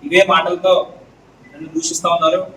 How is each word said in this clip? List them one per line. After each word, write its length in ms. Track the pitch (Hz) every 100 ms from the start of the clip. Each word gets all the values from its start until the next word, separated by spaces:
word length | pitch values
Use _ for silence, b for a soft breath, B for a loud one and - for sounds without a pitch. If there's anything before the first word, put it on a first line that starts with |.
| 143
ఇవే 160 | 175 190
మాటలతో 420 | 190 180 175 185 - - - - _ _ _ -
నన్ను 180 | 294 320
దూషిస్తా 340 | 160 - - 175 170
ఉన్నారు. 260 | 160 175 -